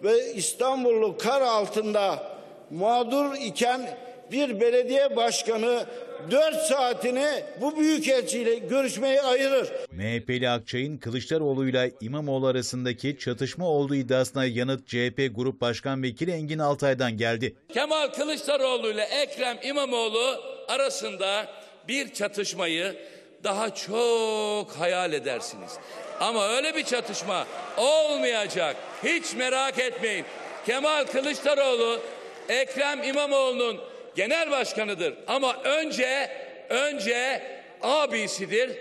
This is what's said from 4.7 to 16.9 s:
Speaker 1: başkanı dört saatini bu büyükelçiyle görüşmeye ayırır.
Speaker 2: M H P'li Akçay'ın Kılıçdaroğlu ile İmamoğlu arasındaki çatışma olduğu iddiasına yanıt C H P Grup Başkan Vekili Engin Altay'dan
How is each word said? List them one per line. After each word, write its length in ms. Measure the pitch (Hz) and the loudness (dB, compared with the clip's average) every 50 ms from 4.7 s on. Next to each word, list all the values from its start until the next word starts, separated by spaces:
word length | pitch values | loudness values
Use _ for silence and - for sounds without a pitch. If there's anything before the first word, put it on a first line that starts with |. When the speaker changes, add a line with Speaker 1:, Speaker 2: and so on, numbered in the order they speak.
| 240 247 247 240 262 269 277 277 220 | 4 4 2 4 4 4 4 4 2
Speaker 1:
başkanı 720 | 233 226 233 226 - - 220 226 220 220 240 240 240 202 - - - - - - - 156 156 | 2 2 2 2 0 0 0 0 2 2 2 2 0 0 -4 -8 -12 -12 -12 -12 -12 -4 2
dört 240 | 208 277 311 320 311 | 4 4 4 4 2
saatini 720 | 311 311 - 269 285 262 247 240 - - 247 247 254 277 302 285 220 - - - - | 0 0 2 2 4 4 2 2 0 0 0 0 2 2 2 0 -2 -4 -8 -8 -2
bu 160 | 220 294 311 311 | -2 -2 2 4
büyükelçiyle 760 | 302 311 311 294 208 254 269 254 226 - - 240 240 226 233 | 4 4 4 4 4 4 4 2 2 0 -2 0 2 2 0
görüşmeye 680 | 233 208 165 254 269 269 247 - 196 247 269 262 277 | 0 0 0 2 2 2 2 0 0 0 4 4 4
ayırır. 480 | 285 262 247 262 269 269 269 262 226 - - - - - | 4 4 4 4 4 4 4 2 2 0 -4 -8 -8 -8
Speaker 2:
M 240 | - 87 98 110 117 | -8 -6 -4 -2 -2
H 100 | 117 117 | -2 -2
P'li 240 | - 123 123 127 123 | -2 -2 0 2 2
Akçay'ın 480 | 120 120 117 - - 123 131 147 156 135 | 2 0 -2 -4 -4 -4 -4 -4 -6 -8
Kılıçdaroğlu 680 | - 120 117 127 - - 160 160 156 143 135 131 135 131 | -8 -6 -6 -6 -4 -2 0 0 2 2 2 2 0 2
ile 240 | 127 131 127 127 123 - | 2 2 2 0 -2 -6
İmamoğlu 460 | 110 117 135 147 151 143 135 131 135 131 | -8 -6 -6 -4 -2 -2 -2 2 2 2
arasındaki 680 | 127 127 120 - - 127 123 123 120 - - 135 147 139 | 2 2 0 -2 -4 -2 -2 -2 -4 -2 -4 -4 -4 -4
çatışma 480 | - 135 120 - 135 123 - - 180 | -4 -4 -2 -2 -4 -4 -4 -2 0
olduğu 300 | 175 156 143 143 139 143 | 2 2 2 2 2 2
iddiasına 500 | 139 131 120 131 127 127 127 - 139 131 | 0 2 2 4 2 2 2 0 0 0
yanıt 420 | 127 117 117 123 131 - - - - | 0 0 0 0 0 -2 -4 -4 -4
C 180 | 117 120 120 | -2 0 0
H 60 | 123 | 0
P 160 | 120 - 135 131 | 0 0 -2 -2
Grup 340 | 107 104 123 135 135 - | 0 -2 -2 -2 0 0
Başkan 420 | 123 120 117 - - 139 135 131 131 | 0 0 0 -2 -2 -4 -2 -2 -2
Vekili 280 | 127 113 - 165 175 | -4 -2 -2 -4 -2
Engin 280 | 180 160 156 147 160 156 | -2 -4 -4 -4 -2 0
Altay'dan 580 | 151 143 143 139 143 139 | 2 0 2 2 2 2